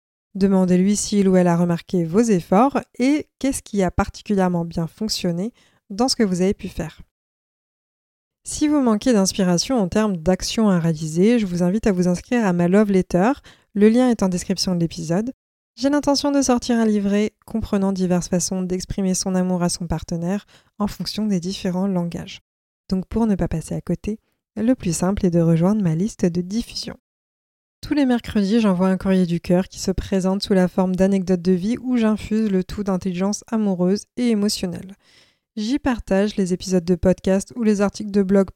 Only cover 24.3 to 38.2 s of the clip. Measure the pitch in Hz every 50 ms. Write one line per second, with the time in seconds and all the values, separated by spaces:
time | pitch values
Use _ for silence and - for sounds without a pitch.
24.3 | _ _ _ _ _ 214 220 240 262 - - 185 160 - 175 185 202 - - 180
25.3 | 170 170 165 165 165 160 170 190 214 220 196 170 156 160 196 226 - - 202 175
26.3 | 165 180 180 180 202 233 - - - - - 233 - - _ _ _ _ _ _
27.3 | _ _ _ _ _ _ _ _ _ _ - - 302 302 277 254 247 226 - -
28.3 | - 214 196 190 220 240 220 202 180 175 190 190 190 185 - 196 190 185 185 165
29.3 | 170 170 - - 175 180 185 - - - - 196 185 - - - 196 190 180 185
30.3 | 190 202 - - 202 185 180 180 - 196 185 185 185 175 190 196 202 196 175 180
31.3 | 185 175 165 185 185 175 180 220 247 - 233 254 254 240 220 214 214 202 - -
32.3 | 214 220 220 208 190 185 180 - - 214 202 208 190 175 - 190 175 175 190 202
33.3 | 208 - - - 233 220 214 202 185 175 180 180 202 214 - - _ - 247 240
34.3 | 220 202 202 214 - - - - - - - 190 202 - _ _ _ _ _ _
35.3 | _ _ _ _ _ 220 208 220 277 294 - 277 240 - - - 190 190 202 214
36.3 | - - 190 175 185 175 - 190 185 180 165 175 180 165 - 185 180 - - 190
37.3 | 185 196 - - - 247 226 214 208 196 208 190 - - 214 208 190 208